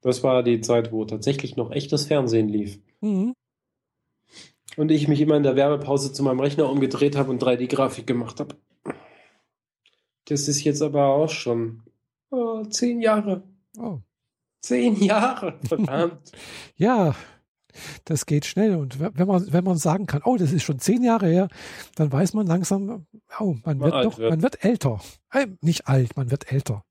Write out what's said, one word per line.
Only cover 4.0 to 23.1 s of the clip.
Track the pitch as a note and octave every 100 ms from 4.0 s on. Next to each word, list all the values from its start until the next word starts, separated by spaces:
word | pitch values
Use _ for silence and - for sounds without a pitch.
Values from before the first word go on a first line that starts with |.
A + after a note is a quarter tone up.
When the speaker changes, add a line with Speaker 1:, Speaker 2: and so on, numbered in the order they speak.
| _ _ _ - - _ - -
Speaker 1:
Und | D#3
ich | D3+ C#3+
mich | D3
immer | D3+ D3+
in |
der | C#3+ B2+
Werbepause | C#3 D3 C3+ C#3+ C#3
zu | C3+
meinem | C#3 B2+
Rechner | C#3+ C#3+ C#3+
umgedreht | C#3+ C3 C3 C#3+ C#3+
hab | C3
und | B2
drei | B2+ B2
D | B2+
Grafik | C#3 C3+ - A#2
gemacht | A#2+ A#2 -
hab. | - - _ _ - - - _ _ _ _ _ _ _ _ _ _ _ -
Das | C#3+ C#3+
ist | C#3+
jetzt | D#3 C#3+
aber | D3+ C#3+ C#3
auch | C#3 D#3
schon, | D#3 - A#2 A2+ A2+ - _ _ _ _
oh, | C4 A#3 A3+ G#3+
zehn | - B3 A#3
Jahre. | A3+ G#3+ G#3 F#3 - _ _ -
Speaker 2:
Oh. | A#3 D#3 - _ _ _ _ _
Speaker 1:
Zehn | - B3 A#3+ G3+
Jahre, | G3+ G#3+ A#3+ B3 F#3 - -
verdammt. | E3 F3+ C#3 E3+ E3+ - - -
Speaker 2:
<laughs> | - - _
Ja, | G3 B3 F3 B2 - _ _ _ _ - - - -
das | D3+ -
geht | D3 -
schnell. | - G#3+ F3+
Und | C3+ C3
we-, | E3+ D3
wenn | F#3
man, | F#3 G3
wenn | D#3
man | F3+ F3
sagen | D#3+ F3+ G3
kann, | C#3+
„Oh, | - B3+
das | E3
ist | D#3+
schon | - C#3
zehn | - A#3
Jahre | A#3+ A3+ F#3+
her“, | E3+ F#3 - - - - -
dann | D3+
weiß | C3 F#3
man | G#3+ G3
langsam, | E3+ F#3 G3 G3 A3+ D#3